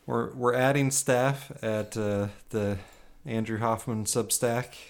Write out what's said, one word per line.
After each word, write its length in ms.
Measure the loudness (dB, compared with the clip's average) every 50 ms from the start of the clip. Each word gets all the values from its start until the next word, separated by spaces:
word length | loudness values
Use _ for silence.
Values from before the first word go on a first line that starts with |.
| _ -4
we're, 260 | -2 -2 -2 -2 -4
we're 220 | 0 2 2 4
adding 340 | 6 4 4 4 4 2 2
staff 640 | 2 0 2 2 4 4 4 2 2 -2 -6 -14 -12 -6 -4
at, 320 | -2 0 -2 -2 -4 -4
uh, 340 | -2 0 0 2 0 0 -2 -4 -10 -14 -6
the 300 | -2 -2 0 0 -2 -4 -6 -14 -20 -20 -20 -20 -20 -16 -10
Andrew 340 | -4 -4 -2 -2 -2 -2 -2
Hoffman 460 | 0 0 0 -2 -2 -4 -4 -4 -2
Substack. 680 | -2 -2 -2 0 0 0 0 0 0 0 0 -2 -6 -10 -18 -20